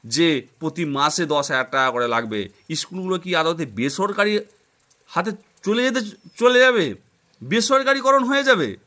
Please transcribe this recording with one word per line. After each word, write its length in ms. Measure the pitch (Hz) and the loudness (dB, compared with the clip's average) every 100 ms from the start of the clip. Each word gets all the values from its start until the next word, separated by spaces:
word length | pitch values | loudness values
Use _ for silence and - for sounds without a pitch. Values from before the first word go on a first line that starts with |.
যে 240 | 117 127 170 143 - _ | -4 0 2 0 -6 _
প্রতি 260 | 160 156 156 139 | -8 -6 -4 0
মাসে 280 | 147 165 156 | 0 0 0
দশ 200 | 147 143 | 0 0
হাজার 200 | 131 127 | -2 0
টাকা 140 | 139 131 | 0 0
করে 160 | 120 120 | 0 0
লাগবে। 320 | 117 117 107 92 _ - 156 | -2 -2 -6 -6 _ -10 -8
স্কুলগুলো 360 | - 185 185 185 | -8 -8 -4 -4
কি 120 | 180 170 | -2 -2
আদতে 240 | 160 165 139 101 | 0 -2 -6 -4
বেসরকারি 540 | 135 139 202 202 208 208 208 _ _ _ _ _ _ | -4 -2 -4 0 0 0 -6 _ _ _ _ _ _
হাতে 200 | 170 190 185 _ _ | -4 -4 -8 _ _
চলে 160 | 190 226 254 | -2 0 0
যেতে, 140 | 254 208 - - - | 0 -6 -14 -20 0
চলে 220 | 240 247 | 4 6
যাবে, 220 | 262 240 151 95 _ _ _ _ | 6 4 0 -4 _ _ _ _
বেসরকারিকরণ 800 | 120 220 220 269 262 269 262 277 | -2 -2 2 2 2 2 4 2
হয়ে 220 | 247 277 269 | 2 0 2
যাবে? 200 | 220 120 92 | 2 0 -6